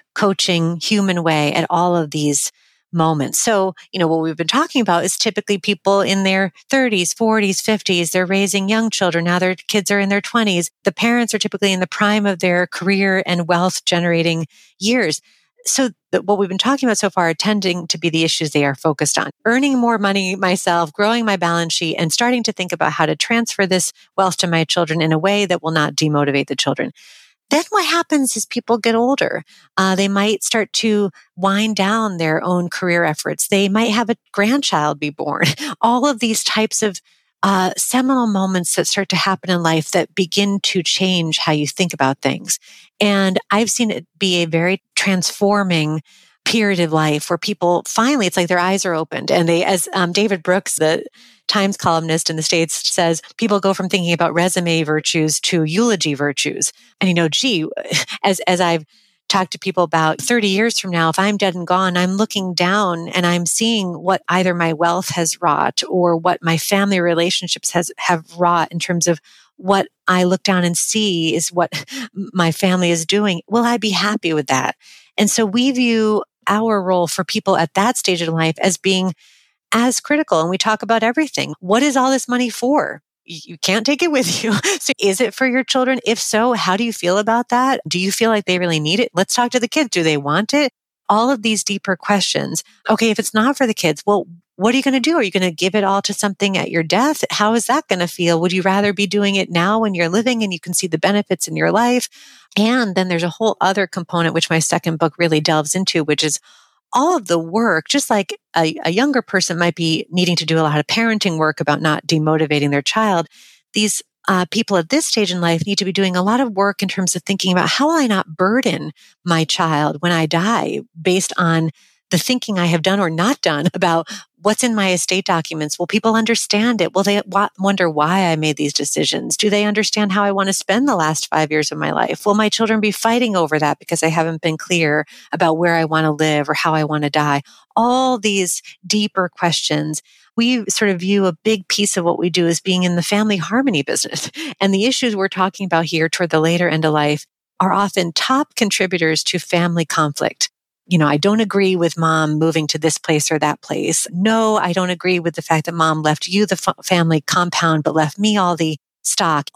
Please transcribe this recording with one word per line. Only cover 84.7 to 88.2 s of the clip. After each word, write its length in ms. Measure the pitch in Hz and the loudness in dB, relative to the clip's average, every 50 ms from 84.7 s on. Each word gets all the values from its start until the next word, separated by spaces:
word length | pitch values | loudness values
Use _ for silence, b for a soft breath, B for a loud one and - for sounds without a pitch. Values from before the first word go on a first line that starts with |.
| 403 320 | -4 -2
So 140 | - - - - | -2 -4 -2 0
is 200 | - 202 190 - | 0 0 2 2
it 140 | 254 214 - | 0 -2 -2
for 120 | - 262 | -2 0
your 180 | 262 240 262 254 | 0 0 0 0
children? 340 | - - 262 254 254 269 240 - | 0 0 0 2 0 0 0 0
If 140 | 202 226 - | -2 -2 -2
so, 320 | - - - 214 226 247 | -2 -2 0 2 2 2
how 240 | 240 196 147 180 185 | 2 0 0 0 0
do 80 | 208 240 | 0 0
you 80 | 233 | -2
feel 260 | 214 - - 175 180 202 | -4 -2 -2 0 0 2
about 300 | 214 226 226 233 247 - | 2 2 0 0 0 0
that? 320 | 247 247 254 269 269 - - 156 | 0 2 2 2 0 -2 -4 -4
Do 100 | - 180 | -4 -2
you 140 | 185 196 | -2 -2
feel 180 | 196 - | 0 2